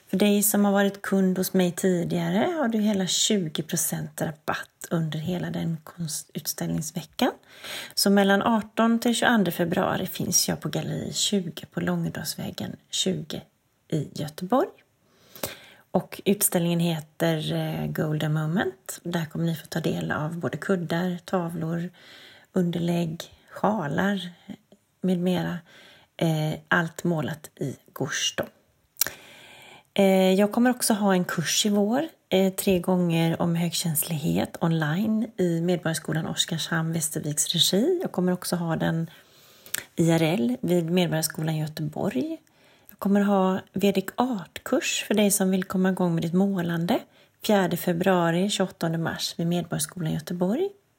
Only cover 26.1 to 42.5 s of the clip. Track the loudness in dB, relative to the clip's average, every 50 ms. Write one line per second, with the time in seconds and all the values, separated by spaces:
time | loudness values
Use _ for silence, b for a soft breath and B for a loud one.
26.1 | _ 0 2 2 2 2 0 -2 -4 -6 -2 0 2 2 2 0 -6 -4 -2 -2
27.1 | 0 0 -2 -4 -6 -8 -12 -20 _ -6 -6 -6 -6 -8 _ -20 _ -6 -4 -4
28.1 | -2 -2 -2 -2 -2 -4 -8 -8 _ _ _ _ _ _ _ _ _ -4 -4 B
29.1 | B B B B B B B B B B B B B B B B 2 4 4 6
30.1 | 6 6 6 6 6 4 4 2 2 2 2 2 2 2 0 0 0 2 4 4
31.1 | 4 4 2 0 -2 -4 -2 -2 0 0 2 2 2 2 2 2 0 -2 -2 -4
32.1 | -8 _ _ 0 2 4 4 4 0 0 2 2 2 2 2 2 2 2 2 2
33.1 | 2 2 2 2 2 0 0 0 0 0 0 -2 -2 -2 -2 -2 -2 -2 -2 -4
34.1 | -4 -4 -2 0 0 0 -2 -2 -4 -2 0 0 2 2 0 0 0 0 0 0
35.1 | 0 0 -2 -4 -2 -2 0 0 2 0 2 0 0 0 0 -2 -4 -4 -4 -2
36.1 | -2 -2 -2 -4 -4 -4 -4 -4 -2 -6 -4 -2 -2 0 0 0 -2 -2 -4 -2
37.1 | -4 -4 -4 -4 -2 -2 -2 0 2 2 2 4 4 2 2 2 0 0 -2 -4
38.1 | -2 0 0 0 0 -2 -2 -4 -2 -2 0 -2 0 0 0 0 0 0 -2 -4
39.1 | B B B B B B B B B B B B B B B B B 2 4 4
40.1 | 4 4 4 2 2 0 0 0 -2 -2 0 0 2 2 2 2 2 2 2 2
41.1 | 0 -2 -2 -4 -4 -4 -4 -2 -2 -2 -4 -4 -6 -6 -6 -6 -4 -4 -4 -2
42.1 | -2 -2 -4 -4 -6 -10 _ b